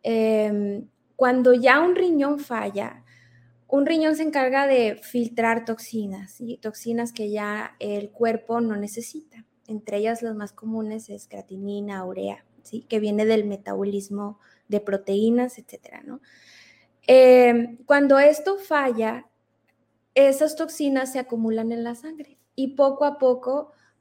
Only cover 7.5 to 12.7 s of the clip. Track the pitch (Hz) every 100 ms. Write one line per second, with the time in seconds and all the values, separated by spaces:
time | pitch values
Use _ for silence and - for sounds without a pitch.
7.5 | 208 - _ 208 202 208 - 233 226 226
8.5 | 233 233 208 208 233 233 311 302 233 -
9.5 | _ - 214 214 202 214 226 233 214 208
10.5 | - 220 220 214 220 220 202 - 202 196
11.5 | 190 196 202 202 196 185 190 196 202 _
12.5 | _ -